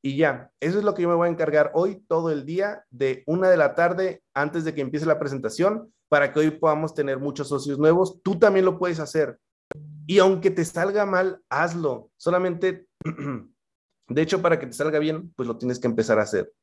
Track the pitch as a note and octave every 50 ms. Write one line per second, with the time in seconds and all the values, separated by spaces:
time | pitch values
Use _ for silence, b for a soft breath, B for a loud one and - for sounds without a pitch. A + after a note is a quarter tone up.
0 | - C#3 C3+ C#3 D#3+ D3 C3+ B2+ - _ _ _ - D#3 F3+ G#3 G#3+ G#3 G3 G3
1 | F3 E3+ E3+ E3+ F3 F3 E3+ E3 E3 D#3 D3 D3+ D3 - - D#3+ F3 G3 G3 F#3
2 | _ _ E3+ E3 E3 E3 D#3 D3 C3 C#3+ E3 F3+ G3 G#3 G#3 - _ _ - A#2+
3 | C3+ C3+ C3 - _ - D#3+ F3+ F#3 F#3 F#3 E3+ D3+ C#3 - - E3+ F3 F3+ E3+
4 | F#3+ F#3 - - _ _ _ C#3 C#3+ D3+ - E3+ D#3+ D#3 D3+ C#3+ C#3 C3+ C#3 D3+
5 | D#3 E3 D#3 D3+ D#3 C#3+ C3+ C3+ A#2 A2 - - E3+ G3 G#3+ A3+ - - _ _
6 | _ _ - D3 C#3+ C#3 - D3+ D#3 D#3 D3+ D#3 - D#3+ D3+ D3+ D#3+ D#3 D#3+ -
7 | D3 C#3 C3+ C3+ C#3 C#3+ C3+ C#3 D3 C#3 D3 C3+ C3+ C#3+ C#3 C3+ D3 D#3 E3+ F3+
8 | F#3 F3+ - - _ F#3 G3 E3+ A3+ G#3 G3 F#3+ F#3 F#3 E3 E3 F3+ F3+ E3+ D#3+
9 | D#3 - - D#3+ D3+ C3 A#2 _ _ _ _ _ _ _ - - - - - -
10 | - - F3 G3 F#3 F#3+ F#3+ F3+ E3 G3 F#3+ F#3 E3 E3 - E3+ E3+ G3 G3+ G#3
11 | G#3 G3+ F#3+ F3+ F#3 F#3+ F#3 - _ _ - C#3 D#3+ F3 E3 F3 D#3+ C#3+ B2 A2+
12 | - _ _ _ - F3 F3 F3+ F#3 F#3 F3 E3+ F3+ F#3 F#3 F#3 _ _ _ _
13 | - D#3+ D#3+ D3+ C#3+ C#3+ C3+ A2+ F#2+ _ _ _ _ _ _ _ _ _ _ _
14 | _ _ B2 C#3+ D#3+ D#3+ G3 F3+ E3+ F3 E3+ D#3+ C#3 B2+ A#2 - D3 D#3 D#3 D3+
15 | D3+ D#3 D#3+ D#3+ F#3+ E3+ _ - B2+ A#2 A2+ A#2 - B2 B2 B2 - A#2+ A2+ A2+
16 | A2 - A2+ G#2+ G#2+ - - F#2+ - - _ _